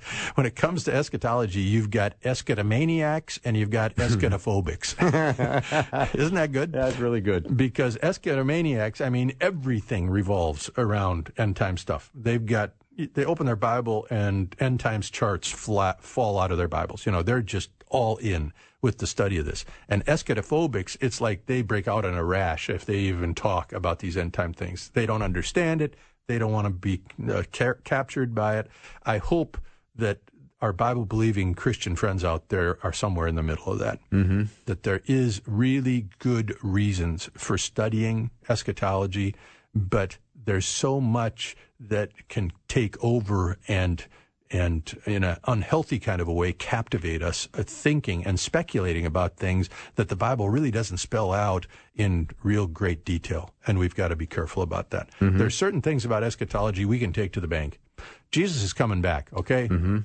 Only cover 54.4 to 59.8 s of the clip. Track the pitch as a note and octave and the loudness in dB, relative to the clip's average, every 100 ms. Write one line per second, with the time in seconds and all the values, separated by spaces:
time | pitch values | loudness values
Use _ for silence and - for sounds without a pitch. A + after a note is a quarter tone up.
54.4 | E2 - F2 F2+ - F#2 - - G2 F2+ | -4 -4 -2 -4 -4 -8 -8 2 4 4
55.4 | A2+ - F#3+ F3+ D#3 C#3 A#2 A2 A2+ - | 4 2 2 2 0 0 0 0 0 -2
56.4 | G#2+ G#2+ G#2+ F#2+ G2+ A#2+ G#2+ A2 F#2+ - | -4 0 0 0 0 2 0 0 -2 -4
57.4 | E2+ D#2+ D2 - _ - - - _ D3+ | -2 -2 -4 -8 _ -20 -20 -20 _ 0
58.4 | G3 D3 G2 - A#2+ F#2+ F2+ D2+ - F#2 | 2 0 -2 0 0 2 2 0 -4 -6
59.4 | F#2 B2+ A#2 F2+ | 0 0 2 2